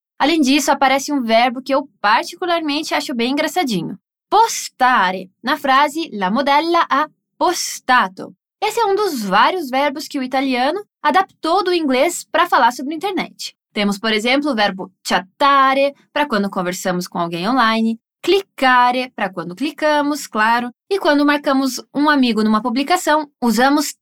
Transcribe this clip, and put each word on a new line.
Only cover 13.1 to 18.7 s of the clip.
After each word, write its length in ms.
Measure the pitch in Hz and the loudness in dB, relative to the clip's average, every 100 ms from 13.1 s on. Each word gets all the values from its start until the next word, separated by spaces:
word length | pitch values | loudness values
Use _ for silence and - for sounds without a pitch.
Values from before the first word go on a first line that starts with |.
| 339 - - - - _ | -6 -8 -12 -16 -16 _
Temos, 260 | 214 202 196 | -2 -2 -2
por 140 | 220 | -2
exemplo, 360 | 220 240 285 294 | 0 0 0 0
o 60 | 214 | 0
verbo 380 | 202 190 - _ - | 0 -2 -12 _ -4
chattare, 880 | 190 185 - 277 277 269 269 277 277 _ | -4 -4 0 2 4 4 2 0 -4 _
pra 120 | 294 294 | -4 -2
quando 240 | 208 196 | -2 -2
conversamos 560 | 196 180 180 190 180 180 | -4 -4 -4 -4 -4 -6
com 140 | 180 | -6
alguém 300 | 170 170 202 | -6 -4 -2
online, 500 | 262 226 226 226 226 _ _ | 0 2 2 0 -4 _ _
cliccare, 880 | - 392 - - 254 | 0 0 -2 0 2